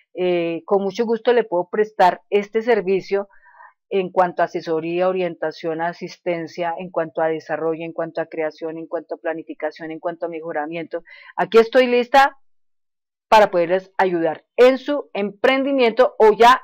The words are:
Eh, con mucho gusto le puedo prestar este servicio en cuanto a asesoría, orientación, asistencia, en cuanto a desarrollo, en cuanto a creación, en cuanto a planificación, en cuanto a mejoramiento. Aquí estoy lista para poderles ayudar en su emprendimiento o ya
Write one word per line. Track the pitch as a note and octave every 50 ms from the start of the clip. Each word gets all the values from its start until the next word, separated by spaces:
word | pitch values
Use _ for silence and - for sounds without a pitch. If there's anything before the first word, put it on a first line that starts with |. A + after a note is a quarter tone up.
| _ _ -
Eh, | - F#3 F3+ F3 F3 E3+ E3+ E3 E3 -
con | - G#3 G3 G3
mucho | G3 F#3 - A#3+
gusto | A3 A#3 A3 A3 - A#3+
le | A#3+ G#3+
puedo | - - F3 F3+ -
prestar | - G#3+ G#3+ G#3+ - - G3 F3+ - - _ _
este | - G#3 G3+ - - A3+ A3
servicio | B3 A#3+ G#3 F#3+ F3+ G3 F#3 F#3 - G3 G3 G3+ G3+ _ _ _ _ _ - - - _ _ _ _
en | - G3 F#3 F3
cuanto | F#3 F#3 F#3 F3 - - F3
a |
asesoría, | E3 - F3+ - E3+ E3 D#3+ D#3+ E3 E3+ F3 F#3 F#3
orientación, | F#3+ F#3+ F#3 F3 E3+ - - D#3 D3+ - - E3+ D#3+ D#3+
asistencia, | E3 E3+ F3 - F#3 F3 - - _ F3+ F3 E3+ D#3+ D#3 - - F3 E3+ E3 F3
en | F#3 F3+
cuanto | - E3+ E3 D#3+ - - D#3+
a | D#3+
desarrollo, | D#3+ D#3+ D#3 - D#3+ D3+ D#3+ E3 E3 D#3 E3
en | E3 E3
cuanto | - E3 E3 D#3+ -
a | D#3+
creación, | D#3+ - D#3+ D#3+ D#3 D3+ - E3+ D#3+ D#3+ E3
en | E3
cuanto | D#3 - E3 D#3 - E3
a | D#3
planificación, | - E3+ D#3+ D#3+ D#3 - D3+ - - D3+ D#3 - E3+ D#3+
en | D#3+ D#3+
cuanto | - F3+ E3+ E3 F3
a | E3+
mejoramiento. | E3+ D#3+ D#3 E3+ E3 D#3 D3 D#3 E3 E3+ E3 - - E3+ - - - - - - -
Aquí | - F3+ F3+ G3 A3+
estoy | A3+ A3+ - C4 B3+ B3
lista | A#3+ A#3+ A#3+ A#3 - C#4 C4+ C#4+ - - _ _ _ _ _ _ _ _ _ _ _ _ _ _ _ _ _ _
para | A3+ A3 G#3 G3+
poderles | G3 F3+ E3+ E3 F3+ F#3+ F#3 - _ -
ayudar | G3 F#3+ F3+ E3+ E3 D#3+ D#3 - - _ _
en | - A#3+ B3+ C4 B3+
su | - - D4 C#4+ - - -
emprendimiento | G3+ G3+ G#3 G3+ - - B3+ C4 C4+ C4+ C#4 C#4 C4+ B3 A#3 G#3+ A3+ B3+ B3 - -
o | A3 A3 G#3+
ya | - A#3 A#3+ B3+ B3+